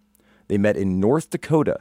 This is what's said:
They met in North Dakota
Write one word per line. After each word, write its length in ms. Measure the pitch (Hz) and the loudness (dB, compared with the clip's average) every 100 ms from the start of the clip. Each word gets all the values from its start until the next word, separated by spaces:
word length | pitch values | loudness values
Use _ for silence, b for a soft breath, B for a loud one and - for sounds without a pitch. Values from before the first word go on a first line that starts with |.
| _ b b b - | _ b b b -4
They 100 | 101 | 0
met 180 | 104 98 | 0 0
in 240 | 98 92 | -2 0
North 300 | 101 151 - | 2 0 -2
Dakota 480 | 170 - 156 107 - | -8 -2 0 0 -4